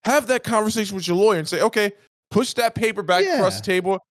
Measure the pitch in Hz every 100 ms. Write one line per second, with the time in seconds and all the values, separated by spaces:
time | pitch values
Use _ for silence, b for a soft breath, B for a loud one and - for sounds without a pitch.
0 | - 285 226 254 - 220 214 226 202 196
1 | 170 175 214 185 156 170 220 220 208 202
2 | b _ _ 202 254 - 233 - 226 202
3 | 175 180 381 311 185 107 - 185 185 185
4 | _